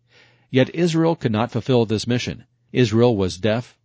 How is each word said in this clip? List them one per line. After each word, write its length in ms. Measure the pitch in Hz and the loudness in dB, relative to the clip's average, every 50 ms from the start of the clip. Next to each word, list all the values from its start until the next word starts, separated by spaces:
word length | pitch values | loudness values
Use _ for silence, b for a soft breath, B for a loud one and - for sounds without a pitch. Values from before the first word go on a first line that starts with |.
| _ b b b b b b b b b | _ b b b b b b b b b
Yet 260 | - 127 127 - - | 0 0 0 0 0
Israel 400 | - 175 175 160 160 165 165 170 | -2 -2 0 0 0 0 0 0
could 160 | - - 127 | -2 -2 -2
not 200 | 107 107 117 120 | -2 -2 -2 -2
fulfill 340 | - 120 - - 131 120 117 | -4 -6 -2 0 2 2 2
this 200 | 101 110 104 - | 0 -2 -4 -2
mission. 380 | 113 123 120 - 101 71 - - _ _ _ _ _ - | -2 -4 -4 -4 -6 -10 -12 -16 _ _ _ _ _ 0
Israel 420 | 127 127 107 104 113 120 123 117 | 0 2 2 4 4 4 4 4
was 220 | 98 95 92 82 87 | 2 0 -2 -2 -4
deaf, 400 | 95 110 107 120 120 - _ _ _ | -2 -2 -2 -2 -4 -8 _ _ _